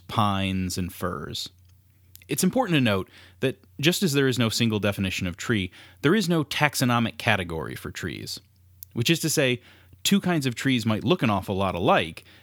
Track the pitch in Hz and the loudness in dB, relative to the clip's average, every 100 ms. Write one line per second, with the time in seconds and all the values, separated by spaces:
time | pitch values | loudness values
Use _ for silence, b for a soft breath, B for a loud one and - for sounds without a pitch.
0 | - - 104 98 95 95 92 92 87 - | -4 0 2 2 0 -2 -2 -4 -6 -4
1 | 90 73 80 - - - - _ _ _ | -6 -6 -8 -10 -10 -16 -20 _ _ _
2 | _ - - - 185 254 226 156 120 98 | _ -20 -6 -2 0 0 2 2 4 2
3 | 90 B B B 135 - - - 143 175 | -2 B B B -4 -4 -12 -2 0 2
4 | 180 139 135 120 113 - 120 107 101 101 | 2 2 2 2 0 2 0 2 0 0
5 | 95 - 95 82 - 110 90 B B B | -2 -2 -6 -6 -2 -2 -2 B B B
6 | 143 214 175 170 143 - 147 - 123 120 | 2 2 2 0 -2 0 0 2 2 2
7 | 113 - - 104 87 80 60 64 - - | 0 -2 0 2 0 -6 -6 -8 -10 -8
8 | 85 53 - - - _ - - - 113 | -8 -8 -10 -12 -16 _ -20 -20 -10 -2
9 | 120 165 156 156 131 123 B B B - | 0 0 0 0 2 0 B B B -8
10 | - 202 180 170 131 120 139 127 107 107 | 2 2 2 0 0 -2 0 2 2 0
11 | 110 - 127 98 - 95 98 85 123 185 | 2 2 2 0 0 0 0 2 2 2
12 | 85 - B B | 0 -6 B B